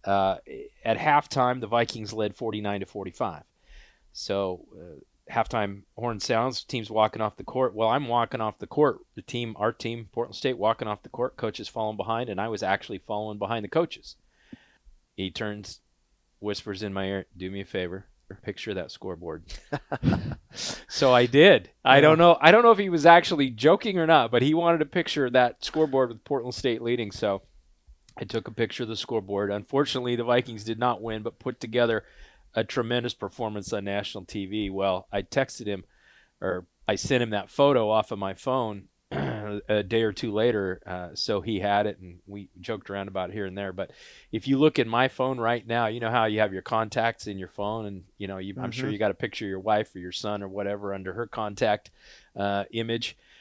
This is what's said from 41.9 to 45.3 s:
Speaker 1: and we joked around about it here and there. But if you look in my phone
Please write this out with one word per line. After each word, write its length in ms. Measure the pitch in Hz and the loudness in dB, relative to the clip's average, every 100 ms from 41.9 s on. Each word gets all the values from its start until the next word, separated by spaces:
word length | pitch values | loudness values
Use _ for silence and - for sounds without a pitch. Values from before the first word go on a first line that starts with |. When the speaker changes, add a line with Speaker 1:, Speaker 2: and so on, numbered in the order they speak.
| - | -4
Speaker 1:
and 200 | 90 87 - | -14 -20 -16
we 220 | 101 95 - | -16 -16 -14
joked 300 | 87 107 - | -10 -10 -8
around 180 | 98 98 | -8 -6
about 220 | 95 90 | -6 -6
it 40 | |
here 120 | 107 98 | -6 -8
and 120 | 95 | -8
there. 140 | 98 | -8
But 200 | 92 95 - - - _ | -8 -10 -12 -20 -20 _
if 160 | 113 131 | -6 0
you 80 | 135 | 4
look 200 | 151 147 | 4 4
in 100 | 113 | 0
my 180 | 117 131 | 2 0
phone 320 | - 131 | 0 -2